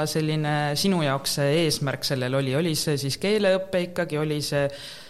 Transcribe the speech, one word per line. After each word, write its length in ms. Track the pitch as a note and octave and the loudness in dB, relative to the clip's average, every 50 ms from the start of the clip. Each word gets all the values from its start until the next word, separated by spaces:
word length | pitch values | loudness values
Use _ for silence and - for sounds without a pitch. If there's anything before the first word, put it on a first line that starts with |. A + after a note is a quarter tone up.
| D3+ | 0
selline 480 | D3+ - D#3+ D#3 D#3 D#3 D#3 D3+ D3 D3+ D3 D3 D3 D3 | 0 0 0 0 0 0 0 0 0 0 0 0 0 0
sinu 260 | C#3+ - G3 F#3+ E3+ D3+ | 0 2 2 2 2 2
jaoks 300 | C#3 C3+ C#3 C3+ - - | 2 0 0 -2 -2 0
see 220 | D3+ C#3+ C#3 D3 E3+ | 2 2 4 4 4
eesmärk 480 | E3+ D#3 D3 D3+ D3 C#3 B2+ B2+ - | 4 2 2 0 -2 -2 -2 -2 -2
sellel 320 | - C#3+ C3 B2 B2 C3 C#3 | -2 -2 0 0 0 0 0
oli? 160 | C#3 C3 B2+ | 0 0 0
Oli 160 | D3 F3 E3+ D#3 | 0 0 0 0
see 220 | D3+ - E3 D3 | 0 0 0 0
siis 220 | C3+ B2 C#3 B2+ - | 0 -2 -4 -4 -2
keeleõpe 640 | - G3 G#3+ G#3+ G3+ F#3+ F#3+ F#3+ F#3+ F#3+ - F#3 F3 | 0 0 2 4 4 4 2 2 0 0 -2 -2 -2
ikkagi, 320 | F3+ F3+ - F3 E3 D3+ | -2 -2 -4 -4 -2 -2
oli 220 | D3 D#3 D#3 D3+ D3 | -2 0 0 -2 -2
see, 240 | C#3+ - D3 C#3+ C#3+ C#3 C#3 - - - - - - | -2 -2 0 0 0 0 -2 -6 -14 -16 -16 -16 -18